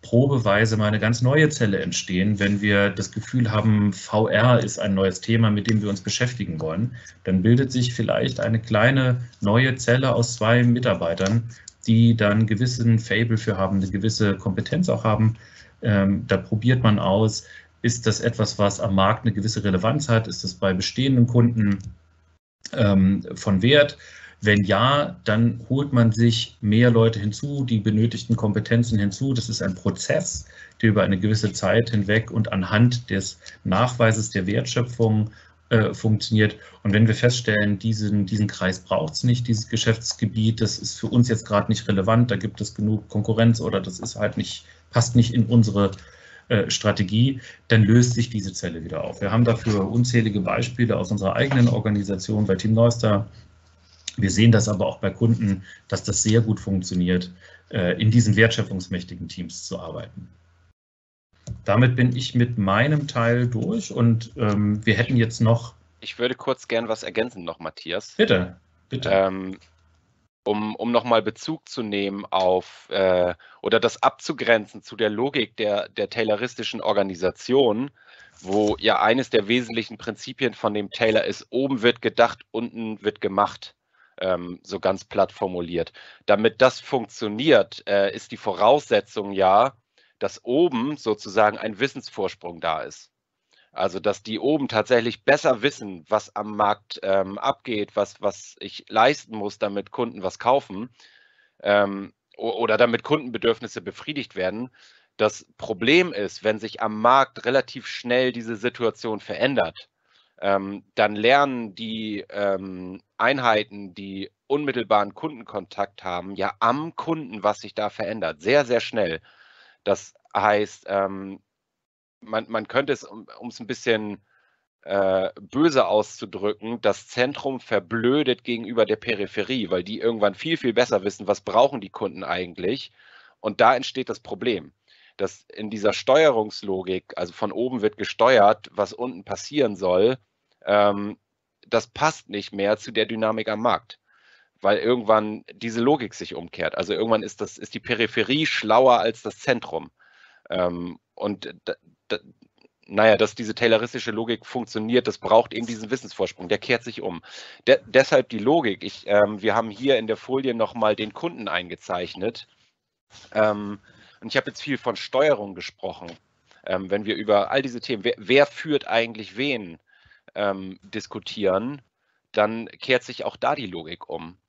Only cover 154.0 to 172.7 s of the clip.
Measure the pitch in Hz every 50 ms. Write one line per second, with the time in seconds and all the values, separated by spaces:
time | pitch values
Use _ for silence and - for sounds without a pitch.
154 | - 120 107 107 117 113 117 107 - - - 127 117 - - 113 107 110 120 123
155 | 123 113 101 - - 90 107 113 117 - - 110 117 117 120 107 110 104 123 131
156 | - 101 - - 98 92 - - 90 87 104 101 - - 127 117 117 123 110 -
157 | - - 87 82 _ - - - - - - - _ - 139 - - - 104 127
158 | - - 160 135 123 _ 120 110 101 123 151 170 139 113 95 - - 101 - -
159 | - - 101 104 104 101 107 98 95 110 101 113 113 110 104 95 127 135 135 113
160 | 110 110 110 101 - - 127 135 131 131 120 113 110 104 - 117 113 107 107 101
161 | 110 107 - - - 170 170 151 110 98 78 87 90 90 85 82 - - 92 87
162 | 90 85 - 90 92 110 117 - - _ _ _ _ _ _ _ _ _ _ _
163 | _ _ _ - - - - 107 107 107 104 104 104 101 104 104 _ _ _ _
164 | _ _ _ _ - 113 - 139 - 247 233 - - 151 135 120 - 127 110 -
165 | - - - 131 143 156 143 104 104 101 95 87 87 - _ _ - 95 87 -
166 | 90 85 87 - _ _ _ _ _ _ _ _ _ - 92 95 95 92 98 101
167 | 107 101 104 - 107 104 104 101 98 - - 139 135 131 120 120 - - 127 104
168 | 92 120 - - 107 90 127 139 143 - - - - 160 147 139 - - 107 117
169 | 117 113 113 107 107 92 95 104 135 147 135 117 101 87 80 76 _ _ _ _
170 | _ _ _ _ _ - _ - 104 101 98 95 95 95 95 _ _ 98 - 110
171 | - - - 110 95 - - 113 104 95 92 95 110 123 147 139 _ _ _ _
172 | _ _ _ _ _ _ - 107 104 104 113 113 113 -